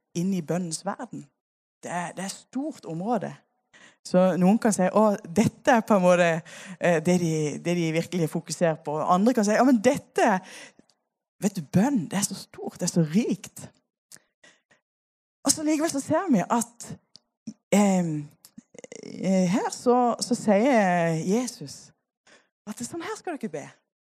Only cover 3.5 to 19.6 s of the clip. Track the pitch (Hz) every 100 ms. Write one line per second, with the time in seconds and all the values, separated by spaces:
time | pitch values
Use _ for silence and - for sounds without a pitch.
3.5 | _ _ _ - _ - 185 185 170 180
4.5 | 220 226 190 180 202 214 202 - 170 226
5.5 | - - 240 - 208 180 175 175 165 -
6.5 | - - 175 170 165 165 180 170 156 151
7.5 | 147 160 175 160 160 165 165 160 175 -
8.5 | - 170 151 - 151 127 180 214 240 202
9.5 | 214 254 240 233 277 - - 294 185 -
10.5 | - - _ _ _ _ _ _ _ 196
11.5 | 190 143 175 247 269 147 190 202 196 -
12.5 | - 392 - 175 175 156 175 302 220 -
13.5 | - - _ _ _ _ - _ _ _
14.5 | _ _ _ _ _ _ _ _ _ 269
15.5 | 302 302 311 320 277 - 311 359 226 -
16.5 | 233 220 _ - - _ _ _ _ -
17.5 | - _ 196 202 185 170 151 147 _ -
18.5 | - _ - - - - - 185 190 180
19.5 | 226